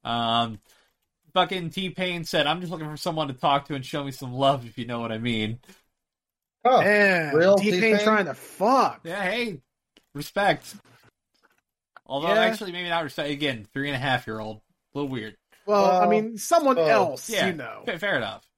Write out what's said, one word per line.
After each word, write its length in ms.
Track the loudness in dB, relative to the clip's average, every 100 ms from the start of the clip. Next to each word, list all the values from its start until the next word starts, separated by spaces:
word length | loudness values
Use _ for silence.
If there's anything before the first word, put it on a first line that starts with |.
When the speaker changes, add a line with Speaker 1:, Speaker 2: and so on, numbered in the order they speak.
Speaker 1:
Um, 560 | -4 -4 0 0 -2 -6 _ _ _ _ _ _ _ -2
fucking 340 | 0 -2 -6
T-Pain 540 | -6 -8 -6 -6 -6
said, 240 | -4 -2 0
"I'm 140 | -2
just 100 | -6
looking 180 | -8 -10
for 80 | -8
someone 300 | -6 -4 -6
to 60 | -2
talk 300 | 0 0 -2
to 80 | -10
and 100 | -8
show 180 | -8
me 60 | -8
some 220 | -10 -10
love, 320 | 0 2 2 -4
if 120 | -10
you 60 | -8
know 120 | -6
what 120 | -4
I 80 | -4
mean." 400 | -2 -2 -2 -6 -14 -20 _ _ _ _ _ _ _ _ 4
Speaker 2:
Huh. 160 | 4
Speaker 3:
Man, 540 | 6 6 4 4 2 4
Speaker 2:
Real 200 | 6 6
Speaker 3:
T-Pain 260 | 4 2
Speaker 2:
T-Pain? 220 | 4 4
Speaker 3:
trying 220 | 4 2 2
to 80 |
fuck. 680 | -6 -14 -2 2 4 2 -2
Speaker 1:
Yeah, 180 | -10 -6
hey, 380 | -4 -4 -4 -8 _ _ _ _ _ -14
respect. 600 | -8 0 2 0 -4 -20 _ _ _ _ _ _ _ _ _ _ _ -20 -8
Although, 220 | -4 0
Speaker 3:
Yeah. 80 | 2
Speaker 1:
actually, 300 | 2 0 -8
maybe 180 | -8 -2
not 140 | -2
respect. 260 | -2 -6 -6
Again, 380 | -2 -4 -4 -8
three 160 | -6 -4
and 80 | -2
a 40 |
half 260 | 0 -2 -2
year 140 | -8
old. 220 | -8 -12 _ _ _ -8
A 20 |
little 140 | -6
weird. 260 | -6 -8 -14 _ _ 0
Speaker 3:
Well, 180 | 2 4 4
I 40 | 4
Speaker 2:
Uh, 40 |
Speaker 3:
mean, 280 | 2 0 -8
someone 400 | 2 2 4 2
Speaker 2:
uh, 20 | 4
Speaker 3:
else, 440 | 4 2 -2 -6
Speaker 1:
Yeah, 180 | -2 -2
Speaker 3:
you 60 |
know. 300 | -2 -10 -10 -8
Speaker 1:
fa-, 140 | -6
fair 180 | -2 -2
enough. 260 | -4 -8 _